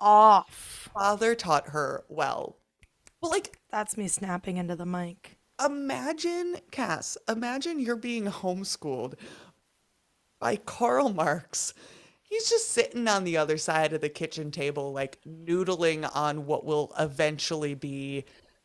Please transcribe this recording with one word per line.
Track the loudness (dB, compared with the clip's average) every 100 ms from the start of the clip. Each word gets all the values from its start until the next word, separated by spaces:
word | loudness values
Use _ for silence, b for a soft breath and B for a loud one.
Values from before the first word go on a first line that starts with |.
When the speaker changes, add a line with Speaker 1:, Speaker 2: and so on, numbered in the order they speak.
Speaker 1:
off. | 8 10 12 10 6 -12 -14 -14 -12
Speaker 2:
Father | 0 0 2 2
taught | 2 2 2 2
her | -4 -2 -4 -8
well. | -2 -2 -2 -8 -12 _ _ _ _ -20 -6
But, | -2
like, | -2 -2 -16 -8
Speaker 1:
That's | -6 -4 -4
me | -2
snapping | -2 -2 -4 -4 -4
into | -4
the | -4 -4
mic. | -4 -6 -10 -20 -20 _ -2
Speaker 2:
Imagine, | -2 0 -4 -4 -4 -4 -4 -2 -4 -6 -10
Cass, | -6 -4 -4 -6 -8 -4
imagine | -4 -2 -4 -4 -4
you're | -2
being | -2 -2 -4
homeschooled | -4 -4 -4 -4 -4 -6 -6 -4 -6 -10 B B B _ _ _ _ _ _ _ _ -4
by | -2 -2
Karl | -6 -2 2 4 2
Marx. | 2 0 -2 -4 -6 -6 -8 b b b b
He's | -6 -4 2
just | 0 2
sitting | 0 0 0 2
on | 2
the | 2 2
other | 2 0
side | 0 2 2
of | 0
the | -4
kitchen | -4 -8 -6 -8
table, | -4 -4 -4 -4
like, | -4 -6 -8
noodling | -18 -10 -2 0 2 2 2 2 -2
on | 0 0 -2 -2
what | -2
will | 0 -2 0 -2
eventually | -2 2 0 0 -4 -2 -4
be | -4 -8 -8 -6 -8 -8 b b b